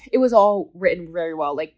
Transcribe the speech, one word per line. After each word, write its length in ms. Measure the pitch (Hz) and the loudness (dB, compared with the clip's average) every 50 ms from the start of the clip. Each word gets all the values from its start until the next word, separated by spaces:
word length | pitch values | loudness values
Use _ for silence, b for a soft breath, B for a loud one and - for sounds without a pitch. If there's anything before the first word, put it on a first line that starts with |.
<laughs> 120 | - - - | -8 -4 0
it 60 | 262 | 0
was 140 | 262 247 233 | 2 4 4
all 380 | 214 202 208 208 196 - - - | 4 4 4 4 0 -4 -8 -10
written 380 | 175 190 175 170 180 170 160 160 | -4 -2 -2 -2 -2 -4 -10 -10
very 220 | 175 165 165 160 | -8 -8 -8 -6
well. 220 | 160 151 143 143 | -6 -6 -6 -6
Like, 200 | 147 160 156 _ | -6 -8 -10 _